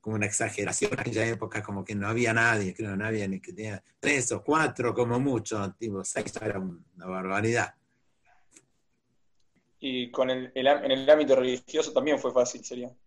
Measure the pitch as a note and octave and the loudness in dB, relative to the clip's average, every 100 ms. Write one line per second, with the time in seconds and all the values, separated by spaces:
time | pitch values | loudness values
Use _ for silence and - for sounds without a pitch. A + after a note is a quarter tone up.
0 | G#2+ A2 G#2 - A2+ - G2+ - - - | -4 -2 -2 0 -2 -2 -4 0 -2 -2
1 | - A2 A2+ A2+ A2 G#2+ G2+ G2+ F#2 G#2 | -2 0 0 -2 -6 -8 -6 -8 -6 -4
2 | G2+ A2+ A#2+ A2+ A#2 A2 F#2+ F2+ A2 G2 | -2 0 2 4 4 4 0 -4 -4 -2
3 | G#2+ A2 G2 F#2+ - F2+ A2 G2 _ _ | -2 -2 -2 -6 -10 -10 -10 -10 _ _
4 | - C#3+ B2 G#2 - D#3 D3+ - B2 A2 | 0 0 0 -4 0 2 2 0 -2 0
5 | A#2+ A#2+ C#3 A#2+ G#2 A2 G2 - A2+ G2 | 0 2 2 0 -2 -4 -4 -6 -6 -6
6 | F#2+ - G#2 - G#2+ G2+ F#2+ E2+ - - | -6 -6 -6 -6 -6 -4 -6 -10 -18 -16
7 | F#2 F#2 F#2+ G2 A2 A#2 F#2+ - _ _ | -8 -6 -2 0 2 0 -2 -6 _ _
8 | _ _ _ _ _ - _ _ _ _ | _ _ _ _ _ -20 _ _ _ _
9 | _ _ _ _ _ _ _ _ C#3 B2+ | _ _ _ _ _ _ _ _ -6 -6
10 | A#2+ C3 B2+ B2+ B2+ C3 C3 D3 C#3 C3 | -4 -2 0 0 -4 0 4 4 2 0
11 | C3+ D3+ C#3+ C3+ B2+ B2+ - D#3+ D3+ C3 | 8 8 8 6 6 -2 -4 -2 0 0
12 | C#3 C#3+ B2+ B2+ B2 B2 A2 B2 B2 - | 2 0 2 2 2 -2 -12 -10 -12 -14